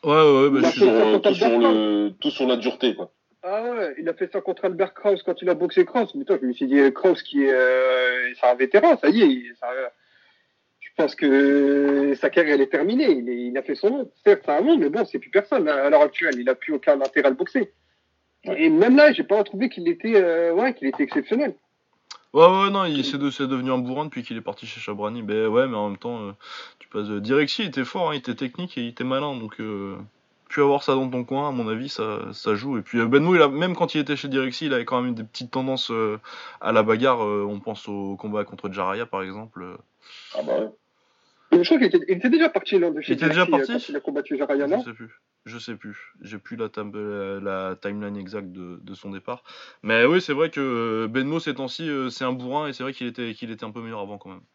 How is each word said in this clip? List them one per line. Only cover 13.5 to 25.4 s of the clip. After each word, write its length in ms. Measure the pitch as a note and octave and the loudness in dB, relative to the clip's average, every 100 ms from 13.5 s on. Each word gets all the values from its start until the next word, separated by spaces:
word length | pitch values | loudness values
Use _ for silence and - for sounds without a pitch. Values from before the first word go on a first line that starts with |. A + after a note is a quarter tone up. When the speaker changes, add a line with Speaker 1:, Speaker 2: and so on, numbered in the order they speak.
| B2 | -6
Speaker 2:
a 40 | |
fait 120 | C3 C#3+ | -6 -2
son 140 | G#3 | -2
nom. 200 | C#4 B3+ _ - | -2 -8 _ 4
Certes, 160 | G3 - | 4 4
c'est 60 | |
un 100 | - | 0
nom, 160 | C4 E4 | 4 4
mais 120 | D3+ | 2
bon, 160 | F3+ - | 0 -4
c'est 140 | - | -6
plus 100 | - | -2
personne 400 | G3 G#3 C4+ - | -2 0 0 0
à, 160 | C#3 C#3+ | 0 4
à 40 | |
l'heure 120 | D3+ | 6
actuelle. 340 | D3 - E3 B2+ | 4 2 -4 -2
Il 120 | B2 | -2
a 60 | B2+ | -2
plus 180 | - | -2
aucun 260 | D3 D3 C#3+ | -4 2 2
intérêt 280 | C3+ - C3 | 2 2 2
à 20 | |
le 80 | - | 2
boxer. 340 | - C4+ A3 _ _ _ _ _ _ _ - | -2 -2 -2 _ _ _ _ _ _ _ -8
Speaker 3:
Ouais. 180 | - | 2
Speaker 2:
Et 60 | D#4+ | 4
même 280 | D#4 A#3+ C4 | 6 6 8
là, 160 | D4+ | 8
j'ai 100 | - | 6
pas 180 | C#4+ G#3 G3+ | 0 0 0
trouvé 240 | F#3+ B3+ | -2 -4
qu'il 180 | - E3+ | -2 -4
était, 280 | E3+ A3+ A3 | -4 2 4
euh, 380 | F3+ E3 E3+ | 4 2 0
ouais, 200 | E3+ B3+ | 2 0
qu'il 140 | A#3+ C4+ | -2 -6
était 140 | - | -4
exceptionnel. 520 | C#4+ - - A3+ C#4+ - _ _ _ _ _ - _ | -2 -2 -2 -2 -2 -6 _ _ _ _ _ -20 _
Speaker 1:
Ouais, 120 | C#3+ E3+ | 6 6
ouais, 240 | F#3+ G3 | 8 2
non, 140 | G3 F3+ | 0 -2
il, 180 | D3 B2+ | -2 -2
c'est 120 | C#3 | -2
de-, 140 | C#3+ | -4
c'est 160 | B2+ C3+ | -2 -4
devenu 240 | C3 B2+ | -4 -2
un 60 | B2+ | -4
bourrin 260 | B2 C3 D#3 | -4 -6 -8
depuis 180 | C3 | -10
qu'il 120 | A#2+ A2+ | -10 -10
est 40 | |
parti 260 | A2 - A2+ | -10 -12 -14
chez 140 | - | -16
Chabrani. 420 | - G#2 G#2 A#2+ | -12 -8 -6 -8
Mais 220 | G#2+ G#2+ | -6 -2